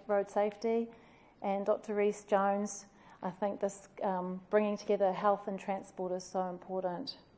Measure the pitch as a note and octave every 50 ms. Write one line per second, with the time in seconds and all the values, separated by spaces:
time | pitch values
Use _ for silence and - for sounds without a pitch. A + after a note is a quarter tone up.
0 | - - G#3 G3+ G3 - - G#3 G3+ G#3+ G#3 - - A3+ A3+ A#3 A#3 A3+ - -
1 | - - - - - - - - - G3+ G3 G3 G3+ G#3+ G#3+ - - - G#3 G#3
2 | G3+ G#3 G3+ - - - G#3+ G3 G3 G3+ G3 G3+ G#3 G#3+ - - - - _ -
3 | - - - - - F#3 E3 - G#3 G3+ G3+ G3+ - G3+ - - - - - -
4 | - G3+ F#3+ F#3 F3+ F#3 F#3 F#3 - - - G#3+ G#3+ G#3 G#3 G3+ - - G#3 G3
5 | G3 F#3 F#3 - G#3 G#3 G3+ G3 - - G3 F#3 - - G3 F#3+ - - - -
6 | F#3 F3+ F3+ F#3 F3+ - - F#3+ F#3 F3+ F3+ F3+ - - F#3+ F#3+ F#3 F3+ F3 F3
7 | - - - - - _ _